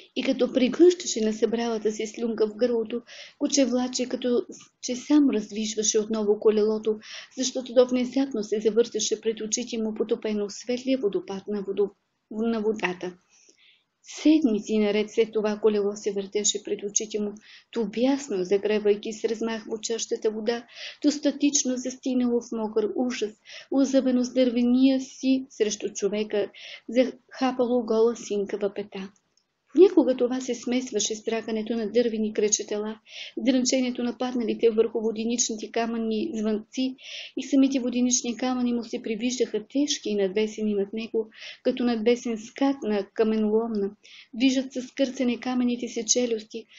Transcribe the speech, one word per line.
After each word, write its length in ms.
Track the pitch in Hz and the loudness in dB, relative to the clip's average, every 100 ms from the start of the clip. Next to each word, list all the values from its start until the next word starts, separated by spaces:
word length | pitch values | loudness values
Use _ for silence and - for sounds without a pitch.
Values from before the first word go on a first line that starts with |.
| - - | -10 -4
И 60 | |
като 300 | 262 262 247 | -2 0 0
приглъщаше 680 | - 240 - 359 349 - 233 | 2 0 6 6 6 -2 -2
на 120 | 220 | -2
събралата 600 | 214 220 226 233 220 214 | 0 0 0 -2 -2 -2
се 140 | 214 220 | -4 -6
слюнка 400 | - 233 220 214 | -6 -6 0 -2
в 100 | 214 | 0
гърлото, 460 | 247 233 220 240 - - - _ | -2 0 -2 -6 -10 -18 -20 _
куче 260 | 285 285 | 0 2
влаче, 440 | 254 247 247 254 247 | 2 2 -2 -4 -4
като 380 | 254 254 240 - - - _ | -4 0 0 -2 -12 -20 _
че 140 | - 247 | -8 -8
сам 340 | - 294 277 | 2 4 6
раздвижваше 680 | 214 208 202 214 214 214 220 | 2 -2 -4 -4 0 2 2
отново 420 | 214 220 208 214 | 0 0 2 4
колелото, 580 | 220 214 214 214 220 214 - - - - | 4 4 2 0 -2 -4 -6 -18 -16 -6
защото 360 | 254 262 254 | -4 -4 2
то 120 | 240 254 | 4 6
внезапно 560 | 254 247 269 269 220 | 4 0 0 0 -2
се 180 | 208 214 | -2 0
завърташе 600 | 220 214 233 220 - 214 | 2 2 0 0 -2 -2
пред 200 | 220 220 | -2 -4
очите 380 | 214 226 240 233 | -2 -2 -2 -4
му, 160 | 220 | -4
потопено 540 | 220 226 226 220 208 202 | -2 -2 -2 -2 -2 -4
в 40 | |
светлия 460 | - - 247 262 262 | -6 -6 -4 0 0
водопад 500 | 202 185 180 190 196 | 0 -2 -4 -8 -6
на 140 | 208 | -6
водо-, 280 | 196 196 202 - _ _ _ | -4 -2 -2 -2 _ _ _
на 300 | 214 233 226 | -4 -2 0
водата. 560 | 208 214 180 - 180 - _ _ _ _ _ _ _ _ | 0 0 -2 -4 -8 -10 _ _ _ _ _ _ _ _
Седмици 760 | - - 302 311 262 208 - 214 | -18 0 4 6 4 2 0 2
наред 320 | 208 208 208 | 4 2 0
след 220 | - 226 | 0 0
това 260 | 220 214 208 | 2 0 2
колело 340 | 220 208 202 208 | 2 4 0 -2
се 160 | 214 | -4
въртеше 500 | 196 196 208 202 208 | -4 -4 -2 -2 -2
пред 180 | - 208 | -4 -6
очите 380 | 202 208 214 214 | -2 -2 -2 -4
му, 120 | 208 208 - - _ | -4 -6 -18 -20 _
то 160 | 233 208 | -4 -4
бясно 580 | 220 262 277 - 196 | 0 2 2 -2 -4
загребвайки 680 | 180 202 202 214 208 208 220 | 0 0 2 2 2 2 0
с 120 | 214 | -6
размах 400 | 220 220 226 226 | -4 -2 -4 -6
в 80 | 214 | -8
очащата 580 | 220 - 226 - 226 220 | -8 -6 -6 -4 -2 -2
вода, 360 | 214 214 233 - - - - | -2 -2 -4 -8 -14 -16 -2
то 80 | 294 | -2
статично 640 | 294 285 277 285 285 254 247 | 2 0 2 2 2 0 -4
застинало 640 | 254 262 277 254 247 240 | -6 -6 -2 0 2 0
в 120 | 233 | -2
мокър 400 | 226 214 220 208 - | -4 -2 0 -2 0
ужас, 360 | 247 247 208 - - - - | -2 -2 -6 -8 -18 -20 -2
озъбено 540 | 269 269 269 262 247 | 2 4 4 4 2
с 80 | 247 | 2
дървения 680 | 254 254 233 240 254 269 262 | 2 2 4 4 6 6 4
си 460 | 262 - 262 262 262 | -2 -4 0 0 -2
срещу 380 | - 214 214 208 | -2 -2 -2 -8
човека, 580 | - 196 208 214 208 - - - - - | -4 -2 -2 -2 -2 -2 -6 -18 -16 -2
захапало 920 | 233 254 - _ - 262 254 240 247 | 2 2 0 _ -4 -2 0 0 0
гола 340 | 220 220 233 226 | 2 4 4 2
синкава 580 | - 202 196 202 202 | -4 -4 -2 -2 -4
пета. 380 | 202 208 196 190 - _ _ _ _ _ 277 | -4 -10 -10 -12 -16 _ _ _ _ _ 6
Понякога 400 | 403 370 247 254 | 8 8 4 2
това 240 | 240 262 | 0 0
се 140 | 254 | -4
смесваше 600 | 226 - 247 262 202 - | -6 -2 -2 -2 -2 -2
с 100 | 220 | -4
тракането 520 | 226 226 226 220 214 233 | -4 -4 -2 -4 -2 -2
на 160 | 208 | 0
дървени 400 | 226 240 220 214 | 2 2 0 -2
кречетела, 680 | 214 208 208 208 208 214 226 - - - - | 0 0 0 -2 -6 -6 -10 -16 -16 -12 -2
с 60 | |
дрънченето 580 | 233 262 254 262 247 247 | 2 2 2 2 0 -2
на 160 | 240 233 | -4 -4
падналите 520 | 254 247 214 220 233 | -4 -2 -4 2 2
върху 300 | 220 226 233 | 4 0 0
воденичните 720 | 220 214 226 240 - 220 - | -2 -2 -2 -2 -2 -4 -6
камъни 600 | 233 226 233 226 214 330 | -4 -2 -2 -2 -2 -2
звънци 600 | 220 214 214 - - 262 262 - - - - | -2 -2 -2 -4 -4 -4 -4 -14 -14 -10 -10
и 60 | |
самите 380 | 262 277 269 277 | 0 4 4 2
воденични 560 | 247 247 247 247 240 214 | -2 0 2 0 -2 -4
камъни 360 | 254 254 240 | -2 0 0
му 120 | 240 | -2
се 180 | 220 247 | -4 -8
привиждаха 600 | 214 220 247 247 226 214 214 | -6 -4 -2 0 -2 -2 -4
тежки 420 | 269 294 - 214 | -2 0 -2 -2
и 40 | |
надвесени 600 | 202 196 202 214 214 214 | 0 0 0 -2 -2 -2
над 180 | 202 202 | 0 -2
него, 380 | 220 226 226 220 - - - | -4 -4 -4 -4 -8 -18 -4
като 220 | 254 254 | -2 0
надвесен 540 | 247 226 214 240 240 220 | 0 2 2 2 0 -6
скат 380 | 220 - 277 269 | -8 0 0 2
на 240 | 214 208 196 | 0 -2 -2
каменоломна. 760 | - 220 220 214 220 233 214 196 208 - - - | 0 2 2 2 2 2 -2 -2 -4 -18 -20 -14
Движат 380 | 226 262 262 262 | 2 2 4 0
със 140 | 254 247 | -6 -10
скърцане 540 | - 269 - 247 233 | -2 -2 2 -2 0
камъните 480 | 254 254 247 240 233 | -2 0 0 0 -4
си 160 | 226 226 | -6 0
челюсти, 600 | 247 247 226 214 226 - | 0 2 -2 -6 -14 -14